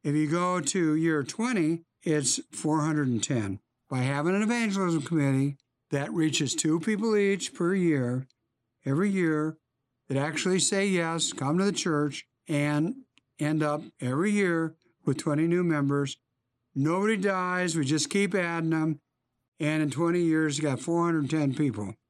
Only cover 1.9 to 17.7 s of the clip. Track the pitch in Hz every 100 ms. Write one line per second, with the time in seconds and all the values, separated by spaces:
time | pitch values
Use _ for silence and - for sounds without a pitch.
1.9 | _ 175 151 139 - - - 160 156 156
2.9 | 151 135 117 - 127 101 98 _ _ _
3.9 | 131 127 143 160 196 214 240 220 196 185
4.9 | 165 - 165 139 135 139 139 _ _ _
5.9 | 143 143 165 156 139 135 - 156 160 220
6.9 | 208 226 208 202 196 - - 175 190 175
7.9 | 147 120 127 131 _ _ _ _ _ 135
8.9 | 143 202 190 170 151 156 156 _ _ _
9.9 | _ _ 135 147 151 190 185 - 196 202
10.9 | 185 165 165 - - 135 170 202 - 180
11.9 | 151 147 139 - _ - 147 147 147 165
12.9 | 269 - _ _ - 147 156 151 147 -
13.9 | _ 127 135 202 208 185 165 160 - _
14.9 | _ - 131 160 147 165 175 175 151 139
15.9 | 143 139 - _ _ _ _ _ 139 147
16.9 | 180 208 220 202 190 180 180 180